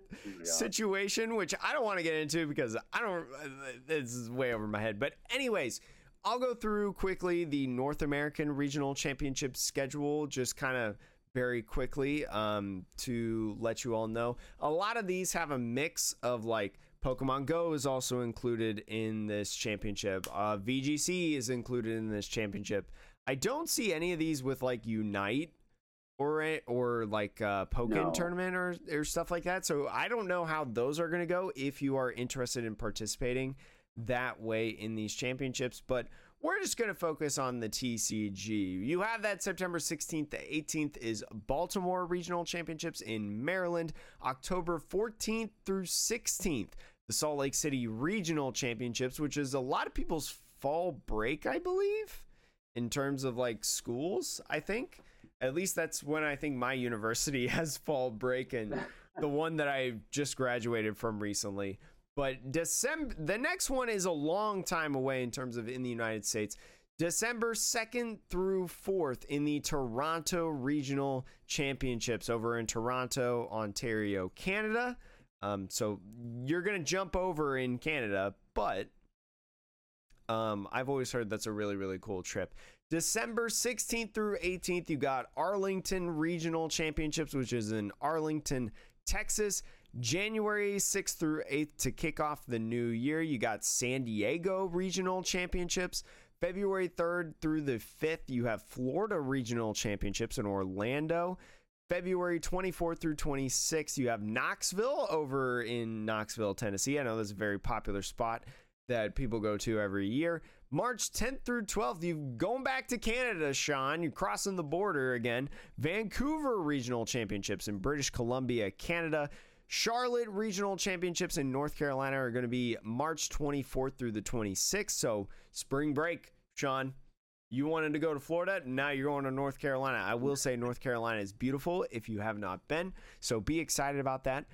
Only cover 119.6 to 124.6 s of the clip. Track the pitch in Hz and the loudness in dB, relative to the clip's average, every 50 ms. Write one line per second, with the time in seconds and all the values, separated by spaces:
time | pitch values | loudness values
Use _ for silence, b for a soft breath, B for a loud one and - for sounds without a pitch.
119.6 | B B - - - 214 233 240 247 247 240 240 240 220 196 196 220 220 185 190 | B B -2 0 2 2 2 2 2 2 2 2 0 0 0 0 0 0 0 0
120.6 | 202 196 196 175 - 202 185 175 180 180 170 - 180 165 - 165 139 135 127 135 | 0 0 0 0 0 0 0 0 0 0 0 0 0 0 0 0 2 2 2 2
121.6 | 147 151 - - 151 143 135 131 135 135 135 135 131 120 113 123 123 120 120 127 | 0 0 0 0 0 0 0 0 0 0 2 2 0 2 2 0 0 2 2 2
122.6 | 123 120 110 - - 107 117 123 147 160 165 147 - - - - 156 143 143 143 | 2 2 0 -2 -2 -4 -2 0 0 0 0 -2 -2 -2 0 0 0 2 0 0
123.6 | 131 - - 131 131 135 135 - 123 117 104 107 101 - - 117 107 101 95 - | -2 -2 0 0 0 0 -2 -2 -2 -2 -2 -2 -2 -2 0 0 0 0 0 0